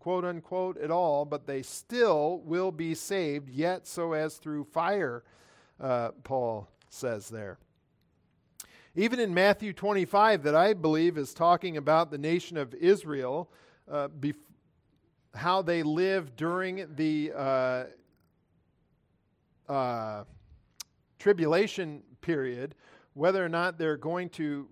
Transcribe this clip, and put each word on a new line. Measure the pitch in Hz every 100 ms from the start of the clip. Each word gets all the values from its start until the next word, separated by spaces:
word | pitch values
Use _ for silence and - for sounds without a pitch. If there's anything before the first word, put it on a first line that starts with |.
quote | 170 180
unquote, | 180 170 - 185 185 180
at | 147
all, | 170 175 143
but | 147 147 131
they | 135
still | 127 - - 240 226 156 151 180
will | 160 170 190
be | 160 165
saved, | 160 - 196 160 143 139
yet | 127 165 185 -
so | - 165
as | 156 156 -
through | 156 147
fire, | 143 165 170 202 151 120 - _ _ _ _ -
uh, | 135 123 117 -
Paul | - 135 120 110 101 _ _
says | - 131 110 101
there. | 113 101 87 _ _ _ _ _ _ _ _ _ - - - _ 165
Even | 226 247
in | 220
Matthew | 175 196 202 214
twenty-five, | 180 202 202 180 202 220 190
that | 143 156
I | 190
believe | 208 156 156 170 160
is | 135
talking | - 170 175 185 156
about | 147 160 165
the | 143
nation | 151 170 165 165
of | 135
Israel, | 127 170 202 160 143 127 147 175 _ _ _ -
uh, | 147 143
bef-, | 151 143 147 - _ _ _ _ _ _ _ _
how | 107 156 190
they | 170 170
live | 151 156 185 190 151
during | 120 160 180 185 185 165 147
the, | 160 151 151 143
uh, | 135 135 131 127 127 - _ _ _ _ _ _ _ _ _ _ _ _ _ _ _ _ -
uh, | 139 127 117 110 104 101 - - - _ - - _ _ -
tribulation | 202 190 156 170 208 - 170 147 - 123
period, | - 156 131 123 135 - _ - _
whether | - 165 190
or | 175
not | 170 180 170
they're | 156 151
going | 151 175 180
to | - 151 143 135